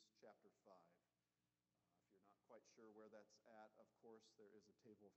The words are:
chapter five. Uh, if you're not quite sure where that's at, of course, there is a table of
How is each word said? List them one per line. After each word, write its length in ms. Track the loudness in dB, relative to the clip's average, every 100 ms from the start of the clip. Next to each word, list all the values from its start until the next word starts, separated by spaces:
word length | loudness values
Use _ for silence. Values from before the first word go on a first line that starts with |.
| -8 0
chapter 320 | 2 2 -4 -6 -2
five. 320 | -2 -2 -10 -16 -20 -20 -20 -20 -20 -20 -20 -20
Uh, 160 | -20
if 80 | -12
you're 160 | -10 -8
not 160 | -10 -2
quite 160 | -2 0
sure 160 | 0 2
where 160 | 4 4
that's 320 | 4 0 -4 2
at, 240 | 4 4 2
of 80 | -4 -2
course, 240 | 2 2 0
there 160 | -2 0 0
is 80 | -4
a 80 | -4
table 240 | 0 0
of 80 | 0